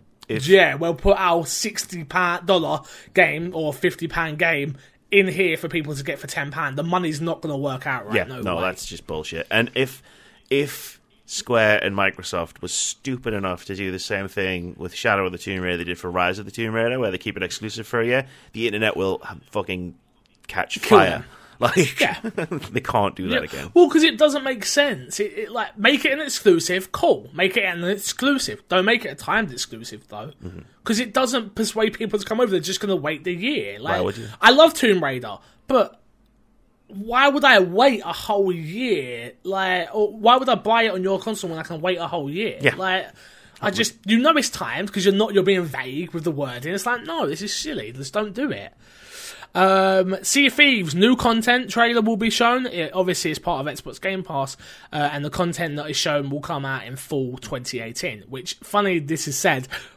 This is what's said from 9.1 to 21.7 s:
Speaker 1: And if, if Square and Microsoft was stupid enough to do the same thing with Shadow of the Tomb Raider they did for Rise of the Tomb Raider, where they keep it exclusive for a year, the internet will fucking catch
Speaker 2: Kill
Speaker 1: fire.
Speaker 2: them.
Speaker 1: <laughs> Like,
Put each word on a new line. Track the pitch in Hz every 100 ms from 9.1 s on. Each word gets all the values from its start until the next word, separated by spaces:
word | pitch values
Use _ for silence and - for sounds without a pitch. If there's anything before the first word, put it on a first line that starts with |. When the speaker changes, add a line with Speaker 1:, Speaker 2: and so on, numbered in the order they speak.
| 78 78 80 -
Speaker 1:
And | 110 120 127
if, | 131 - - - - _ _
if | 139 143 - - - _ _ -
Square | - - 117 107 107
and | 101 98
Microsoft | 98 - 92 92 82 -
was | 90
stupid | - - - 139 127 120
enough | 104 98 87 -
to | 95
do | 95
the | 92
same | - 101 98
thing | - 95 90 87 -
with | 90 -
Shadow | 117 101 92
of |
the | 90
Tomb | - 95
Raider | 90 87
they |
did | 87 87
for | 90
Rise | 90 90 95
of | 101
the |
Tomb | 113 113
Raider, | 113 117 131
where | 110
they | 92
keep | 113 95
it |
exclusive | 90 - 107 117 110
for | 120
a | 113
year, | 127 135 - -
the | 110 113
internet | 104 110 -
will | 95 92 - 85 -
fucking | 104 95 92 90 - _ _ _ _ -
catch | 95 - -
Speaker 2:
Kill | - 104
Speaker 1:
fire. | 95
Speaker 2:
them. | 78 -
Speaker 1:
<laughs> | - - -
Like, | 120